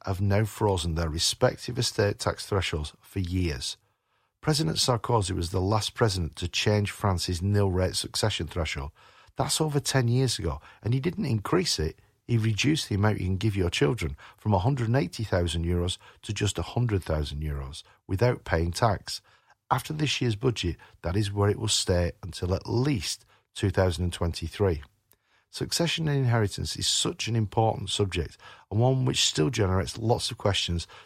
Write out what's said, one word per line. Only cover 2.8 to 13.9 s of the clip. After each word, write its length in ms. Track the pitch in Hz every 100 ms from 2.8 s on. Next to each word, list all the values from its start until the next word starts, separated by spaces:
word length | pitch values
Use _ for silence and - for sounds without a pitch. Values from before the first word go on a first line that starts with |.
| 76 -
for 180 | - 101
years. 580 | 87 92 87 67 - - _ _ _ _ _ _
President 360 | - 151 160 -
Sarkozy 540 | - 120 - 120 92
was 180 | 90 85
the 120 | 95
last 320 | 95 110 -
president 420 | - 113 92 80 -
to 100 | 87
change 440 | - 113 104 101
France's 500 | - 104 90 - 85
nil-rate 540 | 101 104 98 90 92 -
succession 520 | - - 110 - 73
threshold. 440 | 90 78 73 71 - - - - -
That's 240 | 131 -
over 200 | 156 143
ten 280 | - 135 120
years 300 | 123 131 -
ago, 240 | 85 71 - -
and 100 | 107
he 60 | 131
didn't 260 | 170 170 220
increase 540 | 110 - 175 - -
it. 200 | 78 - _ _ -
He 100 | 117
reduced 520 | 110 104 - 156 -
the 60 | 101
amount 240 | 107 104
you 80 | 92
can 100 | 95
give 180 | 110 98
your 140 | 85
children 480 | - 143